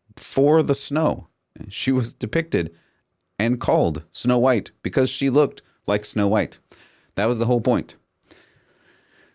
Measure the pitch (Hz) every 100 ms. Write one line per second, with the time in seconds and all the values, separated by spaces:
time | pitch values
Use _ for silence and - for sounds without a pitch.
0 | _ - - - 143 160 143 135 - 151
1 | 151 80 80 _ _ - - - - 127
2 | 113 - 117 165 160 95 82 - _ _
3 | _ _ _ - 117 120 - 160 95 76
4 | - - 123 123 127 117 - - - -
5 | 131 - 139 131 147 - - _ - 104
6 | - 107 101 107 82 - _ - _ _
7 | _ - 110 117 113 123 123 104 - -
8 | _ _ _ - _ _ _ _ _ _
9 | _ _ _